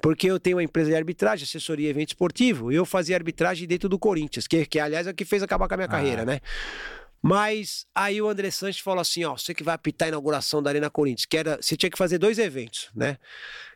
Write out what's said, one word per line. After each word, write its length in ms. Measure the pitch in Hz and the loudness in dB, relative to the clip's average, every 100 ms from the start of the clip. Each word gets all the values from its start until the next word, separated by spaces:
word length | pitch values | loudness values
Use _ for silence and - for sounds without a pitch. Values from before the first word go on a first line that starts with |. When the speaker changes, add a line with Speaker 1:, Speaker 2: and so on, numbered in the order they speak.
Speaker 1:
Porque 240 | 151 160 185 | 2 4 2
eu 140 | 185 | 2
tenho 160 | 185 180 | 2 2
uma 60 | |
empresa 260 | 165 170 156 | 2 2 2
de 80 | 160 | 2
arbitragem, 480 | 160 170 208 208 | 0 0 2 2
assessoria 440 | 143 160 - 156 151 | -4 -8 -6 -2 0
e 20 | |
evento 180 | 143 156 | 0 -2
esportivo, 640 | - 175 - 247 170 117 | 0 0 4 2 2 2
e 40 | 147 | 2
eu 100 | 180 | 2
fazia 280 | 190 165 | 0 0
arbitragem 540 | 180 165 - 165 180 170 | 0 -2 0 0 0 -2
dentro 220 | 175 196 | -2 0
do 80 | 185 | 2
Corinthians, 480 | 220 180 151 - - | 2 2 0 -4 2
que, 180 | 165 | 2
que 160 | 147 151 | 4 2
aliás 260 | 151 156 175 | 0 0 -2
é 40 | |
o 40 | |
que 100 | 170 | -6
fez 180 | 196 208 | 0 0
acabar 260 | 190 190 185 | 2 0 0
com 60 | |
a 20 | 190 | -2
minha 100 | 185 | -2
Speaker 2:
Ah. 40 | |
Speaker 1:
carreira, 340 | 160 143 117 | 0 0 0
né? 160 | 113 135 - - - - - - - _ | -2 -4 -4 -10 -10 -10 -12 -14 -20 _
Mas 640 | 247 277 214 214 202 - - | 2 4 2 0 -4 -10 -6
aí 260 | - 202 202 | -2 0 2
o 60 | 214 | 0
André 220 | 202 196 | 0 -2
Sanches 300 | - 196 185 | -4 -4 -4
falou 200 | - 185 | -2 0
assim, 240 | 165 170 | 0 0
ó, 120 | 165 127 | -2 -4
"Você 160 | - | -6
que 80 | 170 | -6
vai 100 | 147 | -4
apitar 320 | 165 - - 160 | -2 -2 0 0
a 40 | |
inauguração 520 | 156 143 147 - 151 | 0 0 0 0 0
da 80 | 143 | 2
Arena 180 | 147 147 | 2 0
Corinthians", 360 | - 143 120 - | 2 2 0 0
que 100 | 156 | 0
era, 220 | 160 147 | 0 -2
você 160 | - 160 | -2 0
tinha 140 | 185 | 0
que 80 | - | 2
fazer 200 | 185 175 | 0 4
dois 200 | 196 226 | 2 2
eventos, 500 | 214 131 117 - - | 0 -2 -8 -10 -10
né? 240 | 113 123 139 - - - - - | -4 -2 -4 -10 -18 -16 -16 -18